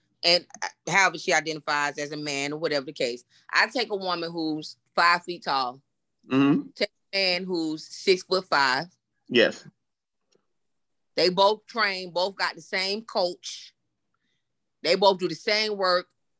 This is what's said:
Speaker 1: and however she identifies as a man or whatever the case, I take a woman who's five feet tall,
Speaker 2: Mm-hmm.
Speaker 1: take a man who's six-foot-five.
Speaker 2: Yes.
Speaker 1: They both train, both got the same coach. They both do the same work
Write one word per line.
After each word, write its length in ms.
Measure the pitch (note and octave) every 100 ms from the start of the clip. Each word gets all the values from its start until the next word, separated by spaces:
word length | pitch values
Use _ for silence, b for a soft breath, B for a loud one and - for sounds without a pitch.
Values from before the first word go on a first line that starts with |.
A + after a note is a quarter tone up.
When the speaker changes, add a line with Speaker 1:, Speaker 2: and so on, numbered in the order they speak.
| _ _ E3+
Speaker 1:
and 200 | F3 D3 - - - -
however 280 | F#3 F#3 E3
she 160 | F#3
identifies 640 | D#3+ D#3 D#3 D#3 D3 D3 C#3+
as 140 | D3
a 60 | D3+
man 340 | D3+ C#3 C#3+
or 60 | D3+
whatever 280 | D#3+ D3 C3+
the 60 |
case, 300 | D3 B2+ B2 - _ -
I 160 | E3+ A3
take 240 | C4+ G3+
a 40 | G3+
woman 340 | F#3 E3+ E3
who's 460 | E3+ D#3+ D#3 D#3 - _
five 300 | - E3+ F3
feet 200 | - G3+ -
tall, 340 | C3+ B2+ C3+ _ _ _ _ -
Speaker 2:
Mm-hmm. 400 | C3 C#3 C#3+ - -
Speaker 1:
take 140 | A3+ _ _
a 40 | G3
man 280 | F#3+ F3+ F#3+
who's 420 | F3 D#3+ D#3 -
six-foot-five. 1000 | - - F3+ - F3+ F3+ D3+ C3+ C3 - _ _ _ -
Speaker 2:
Yes. 360 | B2 F2 - - _ _ _ _ _ _ _ _ _ _ _ _ _ _ -
Speaker 1:
They 140 | F3
both 360 | F#3 G3 G#3+ _
train, 460 | A#3 G3+ F#3 F#3
both 240 | E3 F#3+ F#3+
got 200 | F3 E3
the 60 |
same 400 | - G3 F#3+ G#3
coach. 720 | A3+ A3 F3+ - - - - _ _ _ _ _ _ _ _ _ _ _
They 120 | D3+ F#3+
both 220 | G3 F#3
do 80 | F3
the 80 | D#3+
same 420 | - G#3+ G#3+ G3+
work 300 | F#3 F3+ - _ _ _